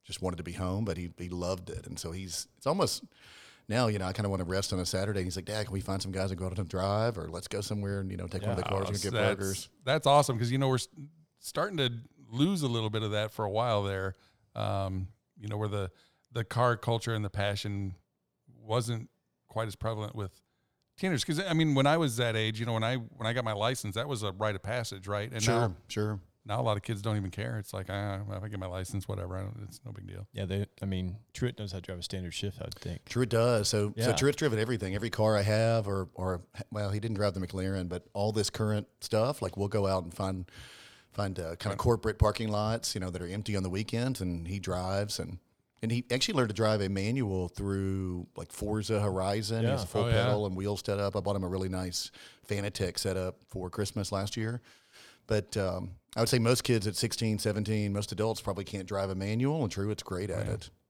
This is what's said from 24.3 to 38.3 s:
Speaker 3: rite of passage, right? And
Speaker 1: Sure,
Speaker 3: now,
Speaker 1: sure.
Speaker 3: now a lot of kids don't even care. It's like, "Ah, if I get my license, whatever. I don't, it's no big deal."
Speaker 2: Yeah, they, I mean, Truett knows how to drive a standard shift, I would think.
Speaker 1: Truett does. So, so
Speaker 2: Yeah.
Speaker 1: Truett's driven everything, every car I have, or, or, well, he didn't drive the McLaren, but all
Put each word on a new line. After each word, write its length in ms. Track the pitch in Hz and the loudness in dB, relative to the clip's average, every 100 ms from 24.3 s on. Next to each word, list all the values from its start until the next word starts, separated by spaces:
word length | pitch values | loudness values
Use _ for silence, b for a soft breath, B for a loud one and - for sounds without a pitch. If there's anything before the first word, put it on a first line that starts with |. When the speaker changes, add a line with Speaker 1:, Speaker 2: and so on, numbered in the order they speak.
Speaker 3:
rite 240 | 92 107 98 | 0 0 0
of 80 | |
passage, 440 | - 120 113 98 95 | -2 -4 -4 -8 -4
right? 220 | 104 107 | -4 -2
And 120 | 127 | 0
Speaker 1:
Sure, 160 | 110 117 117 | 2 4 2
Speaker 3:
now, 60 | 87 - | -2 -6
Speaker 1:
sure. 300 | - 107 101 - _ - | 0 0 -2 -8 _ -4
Speaker 3:
now 160 | 107 | 0
a 20 | |
lot 140 | 120 104 | 2 0
of 60 | |
kids 180 | - 104 | -2 -4
don't 160 | 104 107 | -2 -2
even 140 | 98 | -2
care. 260 | 92 120 113 | -4 -4 -6
It's 160 | 101 | -6
like, 140 | 98 92 | -8 -6
"Ah, 320 | 98 101 98 101 101 | -4 -4 -4 -6 -8
if 60 | |
I 40 | 104 | -6
get 120 | 104 | -6
my 80 | 92 | -6
license, 400 | 92 92 101 92 | -6 -4 -4 -2
whatever. 260 | 101 90 92 | -6 -4 -6
I 40 | |
don't, 180 | 98 107 | -6 -10
it's 180 | 95 - | -12 -14
no 80 | 117 | -14
big 160 | 98 95 | -12 -12
deal." 180 | 95 98 | -12 -10
Speaker 2:
Yeah, 140 | - 95 | -6 -2
they, 220 | 98 104 - | 0 -2 -4
I 40 | 101 | -2
mean, 320 | 92 92 98 - | -2 -2 -6 -12
Truett 260 | - 123 - | -4 -4 -2
knows 120 | 104 | -8
how 60 | 92 | -8
to 20 | |
drive 180 | 87 90 | -10 -10
a 40 | |
standard 300 | 87 98 90 | -8 -6 -6
shift, 280 | - 101 - | -4 -6 -6
I 40 | - | -10
would 100 | - | -8
think. 280 | - 85 - | -8 -10 -4
Speaker 1:
Truett 200 | 120 123 | 0 2
does. 380 | 113 120 117 101 | 4 6 4 4
So, 220 | 107 104 107 | 2 0 0
so 120 | 113 | 2
Speaker 2:
Yeah. 40 | - | 4
Speaker 1:
Truett's 220 | 135 143 | 4 4
driven 200 | 151 110 | 2 2
everything, 360 | 113 120 95 101 | 2 0 0 -2
every 140 | 113 | -2
car 260 | - 110 104 | 2 4 6
I 60 | |
have, 440 | 101 107 113 113 101 | 4 4 6 4 2
or, 200 | 98 92 | -2 -2
or, 300 | - 92 90 - - - | -4 -2 -2 -6 -14 -8
well, 200 | 107 104 | -4 -2
he 80 | 104 | -2
didn't 160 | 113 104 | -2 2
drive 160 | 104 | 2
the 120 | 92 90 | 2 -4
McLaren, 440 | 95 95 95 90 | -2 0 0 -2
but 180 | 85 - | -4 -6
all 180 | 101 104 | -2 0